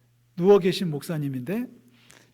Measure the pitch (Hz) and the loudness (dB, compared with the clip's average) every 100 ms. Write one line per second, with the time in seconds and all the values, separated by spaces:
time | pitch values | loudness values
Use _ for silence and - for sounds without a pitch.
0 | _ _ _ - 180 202 185 - 185 147 | _ _ _ -2 6 6 4 -2 -4 -6
1 | - 160 143 131 123 214 247 - _ _ | -6 -6 -6 -6 -6 -6 -8 -14 _ _
2 | _ - _ | _ -20 _